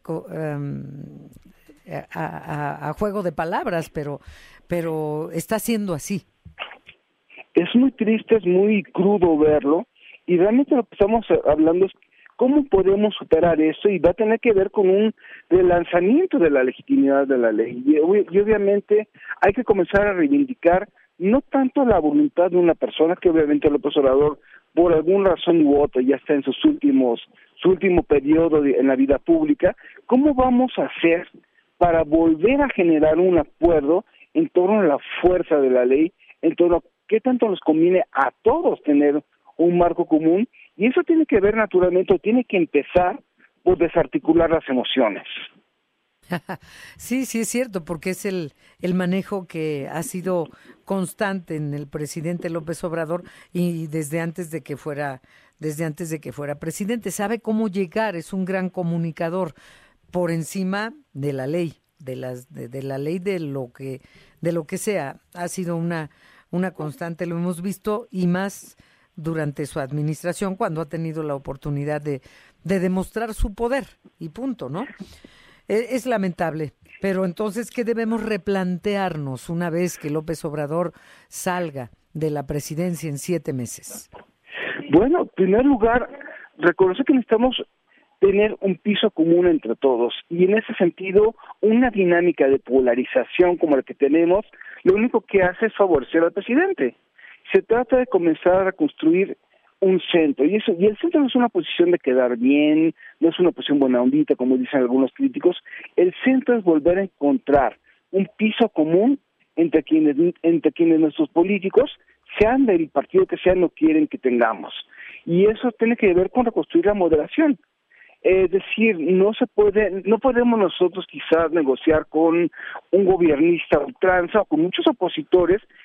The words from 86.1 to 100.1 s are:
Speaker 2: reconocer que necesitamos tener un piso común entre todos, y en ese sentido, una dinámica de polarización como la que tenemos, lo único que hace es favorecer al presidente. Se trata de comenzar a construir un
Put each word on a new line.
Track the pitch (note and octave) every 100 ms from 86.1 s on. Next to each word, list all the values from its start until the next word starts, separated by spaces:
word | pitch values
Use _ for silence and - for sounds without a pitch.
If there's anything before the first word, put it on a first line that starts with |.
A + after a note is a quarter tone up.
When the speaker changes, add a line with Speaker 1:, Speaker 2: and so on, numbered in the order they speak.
| - - - - -
Speaker 2:
reconocer | E3+ - F#3 F#3
que | C4+
necesitamos | C4+ - A3 B3+ - - _ _ _ _ -
tener | G3 G3 G#3+ -
un | G3 E3
piso | G#3+ G3 G#3+
común | - D#3+ F3 F3+
entre | D#3 A2
todos, | A#2 C3+ A#2 A#2+ - -
y | E3+
en | F3+ G#3+
ese | -
sentido, | A3 F3+ - F#3+ F#3+ G#3+ - - -
una | G#3 A3+ B3+
dinámica | G3+ F3+ F3 F3 D#3 C3+
de | C3+
polarización | - C3 B2+ A#2+ B2 C4 A#2 - F3+ F3
como | - C#4+
la |
que | -
tenemos, | - C#3 D#3+ E3+ F#3+ - - - -
lo | -
único | G3+ A#3+ A#3
que | - G3
hace | F3+ F3+ A3
es |
favorecer | - G3 D3 B2 E3
al | E3
presidente. | G3 F#3+ C4 G4 F4+ B3 - _ _ - - -
Se | G3
trata | - A3+ B3 B3+
de | B3
comenzar | F#3+ E3+ D#3 F3+ F#3 F#3+
a |
construir | - D3 - D#3 F3 G3 - _ _ _ -
un | F#3+ F#3 -